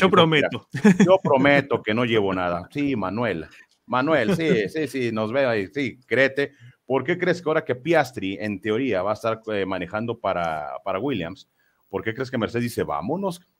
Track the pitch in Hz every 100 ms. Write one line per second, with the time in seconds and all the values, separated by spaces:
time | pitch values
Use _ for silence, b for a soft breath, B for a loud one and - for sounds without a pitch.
0 | 185 185 165 151 87 120 - 139 214 185
1 | 180 190 170 135 139 143 139 117 107 110
2 | 123 113 98 92 90 87 90 147 143 123
3 | 92 104 120 85 76 B B _ - 123
4 | 147 151 156 170 160 120 95 160 139 135
5 | 117 110 107 135 131 110 95 143 127 -
6 | _ 117 135 139 139 b 120 b - 127
7 | 127 175 180 165 147 156 151 127 156 160
8 | 135 104 95 98 107 98 107 110 135 95
9 | 98 107 113 110 110 104 92 92 87 107
10 | 117 117 98 87 82 78 71 65 98 95
11 | 143 113 82 95 _ _ _ _ _ 95
12 | 110 110 127 127 98 120 120 107 78 73
13 | 95 175 196 170 _